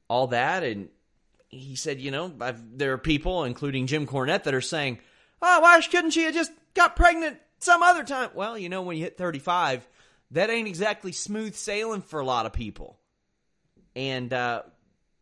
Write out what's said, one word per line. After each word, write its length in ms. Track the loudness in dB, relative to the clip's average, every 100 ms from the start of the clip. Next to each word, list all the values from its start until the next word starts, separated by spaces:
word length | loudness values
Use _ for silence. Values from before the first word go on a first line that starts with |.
| -2
all 180 | 0 2
that. 340 | 0 0 0
And 260 | -2 -6 -10 _ _ _ _ _ _
he 260 | -20 -14 -10
said, 240 | -8 -6
you 100 | -6
know, 220 | -6 -8 -8
I've, 360 | -8 -8 -14 -4
there 140 | -2
are 60 | -2
people, 460 | 0 0 0 -2
including 420 | -4 -4 -4 -4 -2
Jim 200 | -2 -2
Cornette, 360 | -2 0 0
that 100 | 0
are 60 | -2
saying, 380 | -2 -4 -4 -6 _ _ _ _
"Oh, 200 | 4 8
why 200 | 10 8
couldn't 300 | 6 2 2
she 140 | 0
have 100 | 0
just 180 | 0 -4 -6 _
got 220 | 2 2 6
pregnant 420 | 6 6 0 -6 _ _
some 220 | 4 6
other 220 | 6 4
time?" 240 | 0 -4 -4
Well, 240 | -6 -8 -8
you 100 | -8
know, 140 | -6
when 160 | -6 -6
you 60 |
hit 120 | -6 -4
thirty-five, 720 | -4 -4 -2 0 2 -2 -6 _ _ _ _
that 180 | -2 0
ain't 180 | -2 -4
exactly 440 | -2 -2 -2 -8
smooth 420 | -10 -8 -6 -6
sailing 480 | -8 -6 -4 -4 -6
for 180 | -6 -6
a 60 | -2
lot 180 | -2
of 80 | -2
people. 460 | -6 -8 -12 -18 -20 _ _ _ _ _ _ _ _ _
And, 360 | -8 -6 -6 -4
uh, 280 | -4 -2 -4 -8 _ _ _ _ _